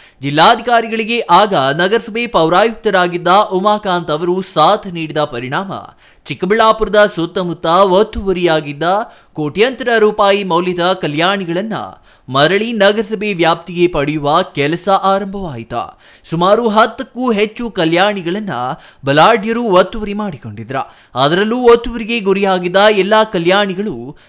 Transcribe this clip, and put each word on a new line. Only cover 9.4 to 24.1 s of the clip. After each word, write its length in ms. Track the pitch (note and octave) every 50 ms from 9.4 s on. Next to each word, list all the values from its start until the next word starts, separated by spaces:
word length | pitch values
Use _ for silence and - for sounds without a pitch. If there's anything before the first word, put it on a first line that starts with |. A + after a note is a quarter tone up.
| D3+ D3 - F#3 A3 C4+ B3 A3 B3 A#3+ A#3 A3
ರೂಪಾಯಿ 440 | G#3+ G#3+ G#3 G#3+ G3+ G3 G3+ G3+ G3+
ಮೌಲ್ಯದ 500 | F#3 E3 F3 F#3 F3+ F3 F3 E3+ F3+ F#3+
ಕಲ್ಯಾಣಿಗಳನ್ನ 800 | F3+ F3 D3+ D3 D3+ E3+ F#3+ G3+ G3 F#3 E3 E3 F3+ G#3+ A3+ F#3+ C3 G2 F#2 - _ _ _ _ _ _ -
ಮರಳಿ 440 | B2+ C3+ D3 D#3+ F#3+ G3+ A3+ A#3+ A#3
ನಗರಸಭೆ 600 | G#3 F#3+ G3+ G#3 A3+ G#3+ G#3+ A3 F#3+ G#3+ G#3 G3+
ವ್ಯಾಪ್ತಿಗೆ 540 | E3 E3+ D#3+ E3+ E3+ - - E3+ F3 F3
ಪಡೆಯುವ 540 | F3 - D3 C#3+ D3 D3+ D#3 C#3+ C#3+ D#3 F3
ಕೆಲಸ 480 | - - - D3 C#3 D3 E3 E3+ - G3+
ಆರಂಭವಾಯಿತು. 1120 | G3 F3+ F#3+ G3 G3 G3+ G#3 G3 G3 G3+ F#3+ D#3+ B2+ A#2 A2+ - A#2+ A#2 F2 - - _ _ - - _ _ -
ಸುಮಾರು 380 | E3 E3 F3 G3 G#3+ A3+ A#3+
ಹತ್ತಕ್ಕೂ 640 | A3 G3+ A3 A#3+ - - - A#3+ - - A#3 B3+ B3
ಹೆಚ್ಚು 380 | G#3+ G3 A3 G#3+ G#3+ - A#3+ A3
ಕಲ್ಯಾಣಿಗಳನ್ನ 800 | - F#3+ D#3+ E3 E3 E3+ G3 G#3 G#3 G3 D#3 E3+ F#3 G#3+ G#3+ G3 C3+ A#2+ B2 C3 D#3+ - - - _ _ -
ಬಲಾಢ್ಯರು 580 | C3+ C#3 D3+ E3 G#3 A#3+ A3 F#3+ A3+ A3+ A#3+ A#3+
ಒತ್ತುವರಿ 500 | A3 F3+ F3+ F#3+ F#3 - A3 G#3 G3+ G3+
ಮಾಡಿಕೊಂಡಿದ್ರ. 600 | G#3 G#3+ G3+ D3 - - A3 G3+ G3+ A#2 G3+ C3+ C3+ - - - - _ _ -
ಅದರಲ್ಲೂ 420 | B2 C3+ D3 E3+ F#3 G#3 G#3+ A#3
ಒತ್ತುವರಿಗೆ 640 | B3+ B3 A#3 A#3 A#3 A#3 A#3 A#3 A#3+ A3+ G#3 A#3 A#3
ಗುರಿಯಾಗಿದ್ದ 560 | F#3+ G3 F#3+ G3 G3 F#3+ F#3 F3+ F3+ F3+ F3
ಎಲ್ಲಾ 480 | G3 G#3 A3 A3 F#3+ F3+ G3+ G#3+ G#3+ A3
ಕಲ್ಯಾಣಿಗಳು 960 | A3 - F3 E3 F3 F#3 G#3 G#3 G3 F3+ F#3 G#3 G#3+ C#3 A#2 A#2+ C#3